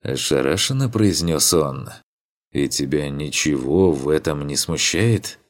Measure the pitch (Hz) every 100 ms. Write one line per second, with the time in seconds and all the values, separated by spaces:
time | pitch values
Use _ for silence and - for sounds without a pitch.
0 | - 65 - 71 67 87 - 135 135 113
1 | 104 80 85 80 - 85 73 67 62 -
2 | _ _ _ _ _ - 69 - 71 73
3 | 71 69 73 - 78 71 65 82 95 71
4 | 69 78 82 73 71 69 - 80 - 82
5 | 113 104 - - _